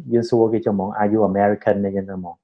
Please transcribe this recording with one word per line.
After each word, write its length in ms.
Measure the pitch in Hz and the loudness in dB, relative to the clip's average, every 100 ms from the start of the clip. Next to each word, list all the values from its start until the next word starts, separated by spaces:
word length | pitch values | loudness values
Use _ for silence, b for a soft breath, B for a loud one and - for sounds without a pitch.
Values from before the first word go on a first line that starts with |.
| 143 | -2
dân 160 | 117 | -2
xua 280 | 117 120 113 | 2 2 2
cái 80 | 110 | 2
cho 80 | 117 | -2
mong, 180 | 101 95 | -2 -2
"Are 240 | 104 104 | -2 0
you 80 | 110 | 2
American?" 600 | 101 98 101 101 - 101 | 2 2 2 2 0 0
Này 100 | 98 | 0
dân 140 | 98 95 | -4 -6
từ 80 | 95 | -10
mong. 220 | 90 95 | -12 -14